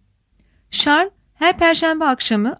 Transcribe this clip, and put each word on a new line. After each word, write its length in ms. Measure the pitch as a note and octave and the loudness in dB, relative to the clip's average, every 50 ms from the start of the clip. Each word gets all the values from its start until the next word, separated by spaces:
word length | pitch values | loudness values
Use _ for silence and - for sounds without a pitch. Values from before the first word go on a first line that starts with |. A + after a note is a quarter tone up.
| _ _ _ _ _ _ _ _ _ _ _ _ _ _ | _ _ _ _ _ _ _ _ _ _ _ _ _ _
Charles, 400 | - - - D4 D4 D#4 F4+ G4 - _ _ _ _ | -6 -4 0 2 2 2 2 0 -6 _ _ _ _
her 240 | - D4 E4+ F#4 - | -2 0 0 0 2
perşembe 480 | E4+ D4 E4 D#4 E4 D#4+ D#4+ D#4 D#4+ | 2 2 2 2 0 -2 -2 0 0
akşamı 500 | D4 B3+ B3 - - A3+ G#3+ G#3 A#3+ D4+ - | -2 -2 -2 -2 -2 -2 0 -2 -2 -4 -6